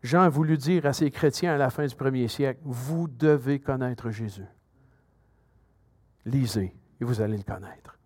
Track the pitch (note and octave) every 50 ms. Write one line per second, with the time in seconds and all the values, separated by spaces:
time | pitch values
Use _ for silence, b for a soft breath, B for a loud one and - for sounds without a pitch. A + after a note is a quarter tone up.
0 | - B2+ C#3 F3 F#3 F3 C#3 C#3+ D#3+ D#3 D#3 D#3 B2+ D3 F#3 F3 C#3+ C#3+ C3+ -
1 | D#3+ D3 - - - D3+ C3 - - F3 D#3+ C#3+ C#3+ C3 - - D3 C#3 A2+ -
2 | C3+ C3+ C3 B2+ B2 A2+ - - C#3+ C#3 B2+ - D#3 C#3+ B2 A#2+ B2 C3+ D#3+ E3
3 | E3+ E3 C3 A#2 D3 D#3 D3+ C#3+ B2 C3 C#3+ C#3 - - C#3 C3 C3 B2+ B2 A#2
4 | - A#2 A2 G#2+ A2+ G#2+ G2+ G2 G2 - _ _ _ _ _ _ _ _ _ _
5 | _ _ _ _ _ _ _ _ _ _ _ _ _ _ _ _ _ _ _ _
6 | _ _ _ _ _ A2 A#2+ C#3 C3 A2+ - A2 F#2+ F2+ - - _ _ _ _
7 | B2 A#2+ B2+ G#2 A2 G#2 A2 G#2 G2 - G2+ F#2+ F#2 - - - _ - - _
8 | _